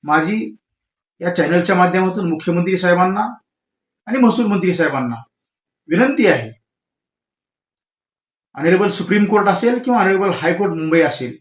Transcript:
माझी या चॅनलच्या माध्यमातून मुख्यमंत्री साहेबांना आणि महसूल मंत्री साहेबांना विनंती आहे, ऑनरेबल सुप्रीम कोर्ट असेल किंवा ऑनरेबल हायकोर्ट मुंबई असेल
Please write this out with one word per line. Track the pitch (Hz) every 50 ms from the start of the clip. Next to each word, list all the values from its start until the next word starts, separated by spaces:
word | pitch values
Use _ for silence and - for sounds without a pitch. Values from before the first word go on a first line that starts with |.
| -
माझी | 147 151 156 156 175 214 220 220 - - _ _ _ _ _ _ _ _ _ _ _ _ _
या | 170 175 175
चॅनलच्या | - 156 - 175 175 170 - 190
माध्यमातून | 180 180 180 175 185 190 185 180 208 190 170
मुख्यमंत्री | 160 156 - 180 170 175 175 190 185 180
साहेबांना | 180 175 175 175 185 185 196 208 214 233 240 - _ _ _ _ _ _ _ _ _ _ _ _ _
आणि | - 226 269
महसूल | 247 226 - - 233
मंत्री | 208 202 185 170 180 175
साहेबांना | 170 165 143 135 131 127 120 117 117 117 _ _ _ _ _ _ _ _ _ _ _ _ -
विनंती | 156 190 247 277 - - 233
आहे, | 190 147 120 113 110 110 _ _ _ _ _ _ _ _ _ _ _ _ _ _ _ _ _ _ _ _ _ _ _ _ _ _ _ _ _ _ _ _ _ _ _ _ _ _ _ _
ऑनरेबल | - 151 170 185 180 208 196
सुप्रीम | - - - - 196 208 208
कोर्ट | 185 208 202 202 202
असेल | 185 175 226 240 247 247 247
किंवा | 262 240 220
ऑनरेबल | 196 190 196 190 202 190 170
हायकोर्ट | - 156 165 170 185 202 175
मुंबई | 165 160 156 156 160 165
असेल | 156 143 - - 131 120 110 -